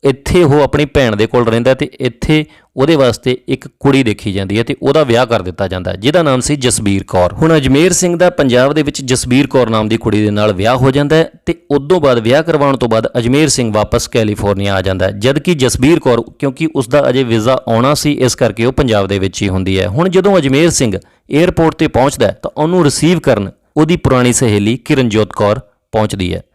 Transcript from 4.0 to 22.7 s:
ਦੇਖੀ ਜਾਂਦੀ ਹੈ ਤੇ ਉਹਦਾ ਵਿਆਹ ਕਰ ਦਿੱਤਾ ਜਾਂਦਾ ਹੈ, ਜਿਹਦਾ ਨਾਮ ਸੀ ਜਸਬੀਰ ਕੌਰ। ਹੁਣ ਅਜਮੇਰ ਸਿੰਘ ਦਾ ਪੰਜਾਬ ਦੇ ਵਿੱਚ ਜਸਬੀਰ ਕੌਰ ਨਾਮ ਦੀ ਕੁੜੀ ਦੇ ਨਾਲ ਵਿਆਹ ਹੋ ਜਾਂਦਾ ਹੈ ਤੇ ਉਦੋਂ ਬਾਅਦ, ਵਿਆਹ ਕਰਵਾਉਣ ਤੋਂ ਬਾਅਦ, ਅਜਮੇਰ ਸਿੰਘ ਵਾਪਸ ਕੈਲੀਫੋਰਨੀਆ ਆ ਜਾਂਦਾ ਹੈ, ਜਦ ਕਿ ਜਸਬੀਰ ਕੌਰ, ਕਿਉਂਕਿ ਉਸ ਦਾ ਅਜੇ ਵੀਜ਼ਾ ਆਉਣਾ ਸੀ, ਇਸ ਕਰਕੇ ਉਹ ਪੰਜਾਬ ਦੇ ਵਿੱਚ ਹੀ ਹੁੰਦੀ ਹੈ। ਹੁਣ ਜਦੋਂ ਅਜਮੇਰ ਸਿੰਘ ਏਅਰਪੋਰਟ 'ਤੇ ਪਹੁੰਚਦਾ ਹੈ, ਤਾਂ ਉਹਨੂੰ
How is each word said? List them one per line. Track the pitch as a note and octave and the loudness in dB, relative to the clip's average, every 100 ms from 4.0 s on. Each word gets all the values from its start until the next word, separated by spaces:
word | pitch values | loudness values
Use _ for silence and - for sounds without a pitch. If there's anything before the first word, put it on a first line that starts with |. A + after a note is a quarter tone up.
ਦੇਖੀ | B2 G2+ A2 | 0 -2 -6
ਜਾਂਦੀ | G2 F#2+ G#2 | -6 -2 -2
ਹੈ | |
ਤੇ | A#2 C#3 | -2 -4
ਉਹਦਾ | B2+ D3 | 0 0
ਵਿਆਹ | C#3+ A#2 A#2 | 2 2 2
ਕਰ | A2+ | -2
ਦਿੱਤਾ | F2+ E2+ G2 | -4 -6 -6
ਜਾਂਦਾ | F#2 F#2 | -6 -8
ਹੈ, | F#2+ | -4
ਜਿਹਦਾ | A2 E3+ | 0 0
ਨਾਮ | D#3+ C3 | 0 0
ਸੀ | B2 D3 | -2 -2
ਜਸਬੀਰ | B2 - G#2 G2 | -2 -2 -2 -2
ਕੌਰ। | - F#2 F2+ | -2 0 0
ਹੁਣ | F2+ D#3+ D#3+ | 0 2 2
ਅਜਮੇਰ | C3 C3+ F3+ | 2 2 2
ਸਿੰਘ | F3 F3+ F3 | 2 -2 2
ਦਾ | F3+ | 0
ਪੰਜਾਬ | F3+ C#3 B2 C3+ | 2 2 2 2
ਦੇ | D3 | 0
ਵਿੱਚ | D3 - | -2 -6
ਜਸਬੀਰ | C3+ B2+ B2+ B2 - | -4 -4 0 0 2
ਕੌਰ | C3+ A#2 | 2 0
ਨਾਮ | A2+ G#2+ | 0 -2
ਦੀ | A2 | -2
ਕੁੜੀ | A#2 G#2 | 0 0
ਦੇ | G#2+ | 0
ਨਾਲ | G#2 G#2+ | 0 0
ਵਿਆਹ | F#2 G#2 B2+ | 0 0 2
ਹੋ | C3+ | 2
ਜਾਂਦਾ | C3+ C#3+ D#3 | 2 2 2
ਹੈ | E3 - - | 0 -4 -8
ਤੇ | E3 _ | -8 _
ਉਦੋਂ | C#3+ C#3+ F3+ | -2 0 0
ਬਾਅਦ, | C#3+ A#2+ | 2 0
ਵਿਆਹ | A2 C#3 | 2 0
ਕਰਵਾਉਣ | D#3+ D#3 C#3 C3+ | 2 0 0 0
ਤੋਂ | A#2+ | 0
ਬਾਅਦ, | A2 A2 B2+ | 0 -2 -4
ਅਜਮੇਰ | A#2 C3+ D#3 | 0 0 0
ਸਿੰਘ | C3+ A#2 | 0 -2
ਵਾਪਸ | G#2+ G#2 A#2+ - | -2 0 -2 -2
ਕੈਲੀਫੋਰਨੀਆ | A#2+ G#2+ G2+ G2+ G2 G2 | -2 -2 -2 -2 -2 -2
ਆ | F#2+ | -2
ਜਾਂਦਾ | F#2 F#2+ F#2+ | -2 -2 -2
ਹੈ, | |
ਜਦ | G2+ A#2 C#3+ | -2 -2 0
ਕਿ | F3 | -2
ਜਸਬੀਰ | D#3+ B2+ - C3 E3+ | 0 0 0 2 2
ਕੌਰ, | C#3+ A#2 - - | 2 0 -2 -6
ਕਿਉਂਕਿ | C#3 C3 D#3+ C#3 | -6 -4 -4 -4
ਉਸ | A2+ | 0
ਦਾ | D3 C3+ | 0 2
ਅਜੇ | B2+ | 0
ਵੀਜ਼ਾ | B2+ A2+ A2 C3 - | 0 0 0 -2 0
ਆਉਣਾ | A2+ B2+ | 0 0
ਸੀ, | D3 D3 | 0 -2
ਇਸ | C#3+ B2+ | 0 -2
ਕਰਕੇ | - A#2+ G2 | 0 -4 0
ਉਹ | A#2 | -4
ਪੰਜਾਬ | - C3+ G#2+ F#2+ | -2 0 0 0
ਦੇ | G2+ | -2
ਵਿੱਚ | F#2+ - | -4 -4
ਹੀ | G2+ | -4
ਹੁੰਦੀ | F#2 F#2 F#2+ | -2 -2 -2
ਹੈ। | G2 | -2
ਹੁਣ | G#2+ F#3 | -2 0
ਜਦੋਂ | F3+ F#3+ F#3+ | 0 2 2
ਅਜਮੇਰ | C#3 C3+ E3+ | 2 2 2
ਸਿੰਘ | - B2 F#2 - _ _ | 0 -2 -4 -10 _ _
ਏਅਰਪੋਰਟ | - F3+ F3 D#3+ | 0 0 2 -2
'ਤੇ | - D#3+ | 0 -2
ਪਹੁੰਚਦਾ | A#2 C3 - G#2+ | 0 0 0 -2
ਹੈ, | - | -2
ਤਾਂ | - - | -10 -4
ਉਹਨੂੰ | D#3 | -2